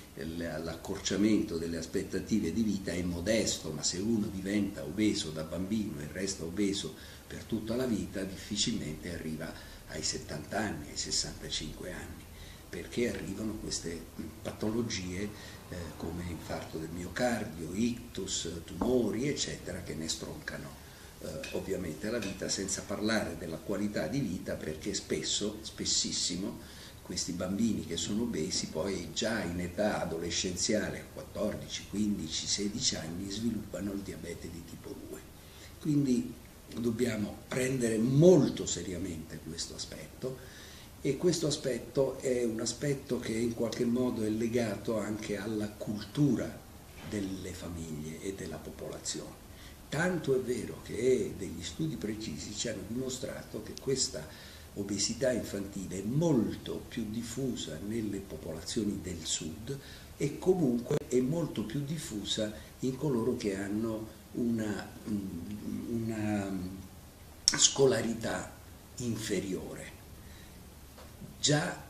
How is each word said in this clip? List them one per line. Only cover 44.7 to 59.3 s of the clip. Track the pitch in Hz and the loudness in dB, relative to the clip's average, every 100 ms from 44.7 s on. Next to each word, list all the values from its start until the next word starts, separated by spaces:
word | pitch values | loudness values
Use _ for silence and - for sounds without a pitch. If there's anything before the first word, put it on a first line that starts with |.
| 98 117 110 | 0 0 0
anche | 101 107 - 98 | 0 -2 -2 -2
alla | 107 107 104 | 0 -2 -2
cultura | - - 104 - 143 143 110 - - - - - - - | -4 -4 -4 -2 6 6 6 0 -6 -12 -16 -16 -12 -4
delle | 104 95 95 92 | -2 -2 -4 -6
famiglie | 85 85 85 82 76 78 80 | -6 -6 -6 -6 -6 -6 -6
e | 98 | -6
della | 95 87 78 | -6 -6 -6
popolazione. | 76 - - - - - - - - - - - - | -8 -8 -8 -6 -6 -6 -8 -14 -16 -16 -16 -14 -4
Tanto | 143 180 175 - 127 | 2 2 2 4 4
è | |
vero | 110 117 80 - | 4 -2 -2 -6
che | - 98 127 120 85 85 | -6 2 6 6 4 -2
degli | 87 - | -6 -6
studi | - - 156 127 | -6 -2 -2 0
precisi | 107 107 - 73 - | -4 -4 -4 -6 -6
ci | 104 120 | -4 -2
hanno | 98 92 | -2 -4
dimostrato | 120 127 - - 107 - 117 | -2 -2 -2 -4 -6 -8 -8
che | 107 - | -8 -4
questa | - 131 - - - - - - - | 0 2 2 -2 -8 -12 -14 -14 -10
obesità | 98 101 101 - 113 131 | -4 -2 2 0 4 4
infantile | 110 - 101 92 98 87 92 | 4 0 -4 -4 -6 -4 -2
è | |
molto | 104 143 170 127 92 87 - 82 - | 2 4 6 6 4 0 -4 -6 -4
più | 120 104 | -4 -2
diffusa | 113 113 - 135 - - 80 101 | -2 -4 -2 -2 -2 -4 -6 -2
nelle | 113 104 95 | -2 0 -2
popolazioni | - 80 85 80 - 117 101 87 | -6 -8 -6 -6 -2 0 2 0
del | 87 85 | -4 -4
sud | - | -2